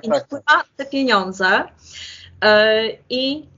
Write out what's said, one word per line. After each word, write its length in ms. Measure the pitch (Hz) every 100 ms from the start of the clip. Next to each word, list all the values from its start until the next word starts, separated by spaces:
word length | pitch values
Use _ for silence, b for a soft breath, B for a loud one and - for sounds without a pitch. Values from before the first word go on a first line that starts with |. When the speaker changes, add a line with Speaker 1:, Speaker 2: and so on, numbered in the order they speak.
Speaker 1:
tak, 40 | 226
Speaker 2:
i 40 |
Speaker 1:
tak, 160 | - -
Speaker 2:
wpływa 380 | 277 - 320 - -
te 100 | 277
pieniądze, 800 | 277 262 208 185 190 185 220 320 _ B B B B B -
e, 400 | 214 214 220 220 220 - -
i 380 | 254 269 294 294